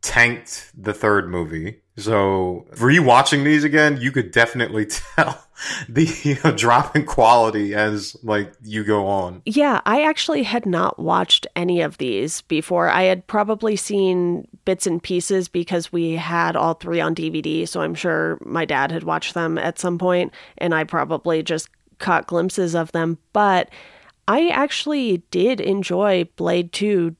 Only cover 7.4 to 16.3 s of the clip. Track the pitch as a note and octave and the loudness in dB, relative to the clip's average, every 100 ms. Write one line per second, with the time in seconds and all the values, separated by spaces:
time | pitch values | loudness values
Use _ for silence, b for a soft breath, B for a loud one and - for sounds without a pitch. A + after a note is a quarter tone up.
7.4 | A2 G#2+ G#2 G#2 G#2+ G#2+ G#2 - A2+ G#2 | 6 2 -2 0 0 -2 -8 -12 -2 -2
8.4 | G2+ _ G#2+ G#2+ G#2 G#2 G2 G2 - F#2 | -2 _ -8 -6 0 2 2 0 -2 -8
9.4 | - A3 D4 A3+ - A#3+ D4+ D#4 - D4 | -4 2 2 2 0 2 2 0 -2 -2
10.4 | B3 A#3 G#3+ F3 F#3 - D#3+ F3+ F3+ - | 0 -2 -2 0 0 -2 -2 0 2 2
11.4 | - - F3 F3 D#3 D#3 C3 G2+ C3+ - | 2 -4 -2 0 -2 -2 -4 -2 -4 -6
12.4 | - D#3 D#3+ F3 E3+ - F#3 F#3 - G#3+ | -4 -4 0 0 2 4 2 0 -2 -2
13.4 | G#3 A3 A3 G#3 - G3+ F#3+ F3+ F3 F3 | -2 -2 -2 -2 -2 0 2 2 0 -2
14.4 | - - - F#3 - E3+ - F3+ - F#3+ | -6 -10 -4 -2 -2 -4 -2 -4 0 -2
15.4 | F3+ F3+ E3+ F3+ E3+ F3 E3 E3 E3 | -2 -4 -2 -4 -2 -4 -2 -4 -4